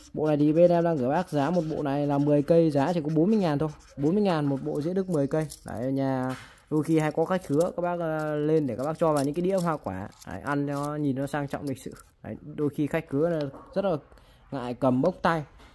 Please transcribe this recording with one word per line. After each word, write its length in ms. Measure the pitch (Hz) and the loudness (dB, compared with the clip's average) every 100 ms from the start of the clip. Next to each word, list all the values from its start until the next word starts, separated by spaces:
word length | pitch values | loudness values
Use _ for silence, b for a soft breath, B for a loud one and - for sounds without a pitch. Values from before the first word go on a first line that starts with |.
| - | -12
Bộ 120 | - 151 | -4 0
này 100 | 147 | 2
thì 160 | 147 | 4
bên 180 | 156 175 | 6 6
em 140 | 170 | 6
đang 120 | 170 156 | 2 0
gửi 120 | 123 | 0
bác 200 | 160 180 | 0 -2
giá 220 | 147 139 | -2 0
một 120 | 175 156 | 0 -2
bộ 120 | 151 | -4
này 240 | 147 143 143 | -2 0 0
là 120 | 143 | 2
mười 240 | 147 147 | 4 2
cây, 280 | 143 170 165 | 4 4 4
giá 220 | 139 143 | 2 0
chỉ 80 | 175 | 0
có 100 | 147 | 0
bốn 160 | 156 180 | 2 4
mươi 80 | 220 | 4
ngàn 200 | 170 143 | 2 0
thôi. 100 | 156 - - - | -2 -6 -16 -2
Bốn 180 | 147 | 0
mươi 80 | 208 | 2
ngàn 240 | 202 160 143 | 2 2 0
một 120 | 135 | 0
bộ 180 | 151 147 | -2 -4
dĩa 140 | 151 | -2
Đức 160 | 185 185 | -2 0
mười 160 | 156 139 | 0 0
cây. 200 | 156 151 - - | 0 -2 -8 -10
Đấy, 180 | 92 | -6
ở 60 | 131 | -2
nhà 460 | 135 135 131 127 127 B B B | 0 0 -2 -4 -6 B B B
đôi 120 | 156 | -2
khi 160 | 151 160 | 2 2
hay 140 | 151 | 2
có 120 | 165 | 0
khách 220 | 160 185 - | 0 -2 0
khứa, 240 | 143 175 - | 0 2 0
các 60 | |
bác, 180 | 175 175 | -4 -2
ờ, 360 | 160 156 151 151 | -2 -2 -2 -2
lên 300 | 151 160 139 | 2 2 0
để 100 | 110 | -2
các 80 | |
bác 140 | 143 160 | -4 0
cho 140 | 165 | 2
vào 120 | 147 | 2
những 100 | 139 | 0
cái 100 | 151 | 0
đĩa 120 | 180 190 | 0 0
hoa 200 | 170 151 | 0 -2
quả. 320 | - 95 101 - - | -6 -8 -10 -14 -14
Đấy, 140 | 90 | -10
ăn 240 | 127 143 143 | -4 -2 -2
cho 280 | 143 147 151 | -4 -4 -2
nhìn 200 | 147 127 | -2 -2
nó 100 | 139 | -2
sang 220 | 151 139 | -4 -4
trọng 200 | - 143 | -6 -6
lịch 100 | 131 | -8
sự. 160 | - - - _ | -10 -16 -20 _
Đấy, 140 | 95 - 151 | -14 -12 -12
đôi 140 | 151 147 | -4 -2
khi 160 | 147 143 | -2 -2
khách 220 | 165 160 | -2 -2
khứa 200 | 139 165 | -2 0
là 120 | 160 139 - - | 0 -4 -10 -6
rất 100 | 190 | -4
là 120 | 196 147 - b b b b | -2 -2 -6 b b b b
ngại 220 | 139 123 | -10 -8
cầm 280 | 120 131 127 | 0 2 2
bốc 120 | 170 - | 0 0
tay. 200 | 180 165 139 b b | 0 0 -4 b b